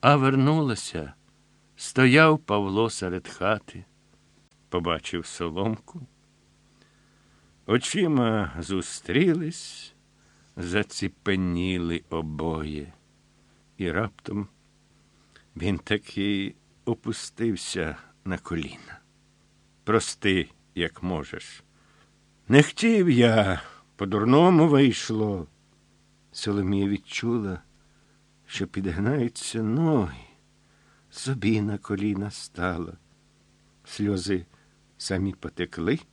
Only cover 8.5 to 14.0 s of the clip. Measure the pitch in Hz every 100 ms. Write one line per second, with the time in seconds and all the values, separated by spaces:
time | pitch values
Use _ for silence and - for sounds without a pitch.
8.5 | 69 85 95 - - - 107 185 165 160
9.5 | 175 - - - _ _ _ _ _ _
10.5 | - 87 98 101 - 98 - - 95 92
11.5 | 87 92 92 85 85 - 82 80 76 80
12.5 | 80 76 76 71 - _ _ _ _ _
13.5 | _ _ _ 90 82